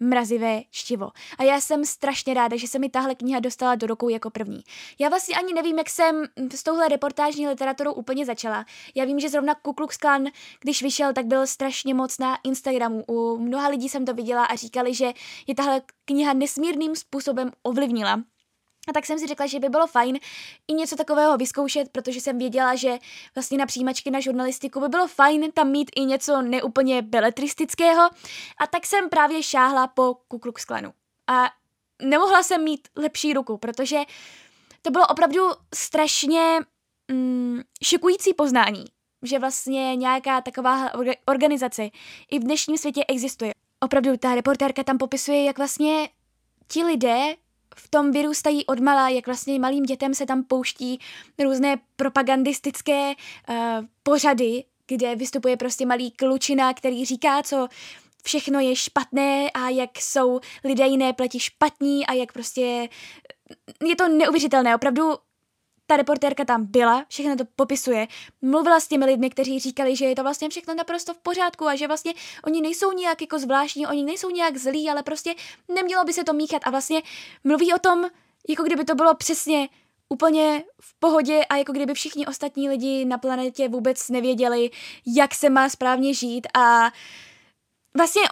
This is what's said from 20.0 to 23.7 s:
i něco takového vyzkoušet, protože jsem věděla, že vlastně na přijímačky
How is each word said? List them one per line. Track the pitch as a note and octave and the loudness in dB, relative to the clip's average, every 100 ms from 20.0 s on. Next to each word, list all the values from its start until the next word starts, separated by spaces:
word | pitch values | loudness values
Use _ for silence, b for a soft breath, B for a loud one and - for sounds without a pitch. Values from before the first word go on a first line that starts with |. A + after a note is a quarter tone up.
| B3 C4+ B B B B - | 0 -2 B B B B -6
i | |
něco | D#4 D#4+ D4+ | -4 -4 -4
takového | D4+ D4+ D4+ C4 | 0 4 4 4
vyzkoušet, | B3+ - C#4 D4 C4+ | 0 -2 -2 -2 -4
protože | B3+ C4 B3+ | -6 -8 -6
jsem | C#4 B3 | -6 -4
věděla, | B3+ B3+ B3+ | -2 0 2
že | B3+ B3+ B3 B B B | 2 -2 -2 B B B
vlastně | C4 B3+ C4+ | -10 -4 -2
na | |
přijímačky | C4+ | -2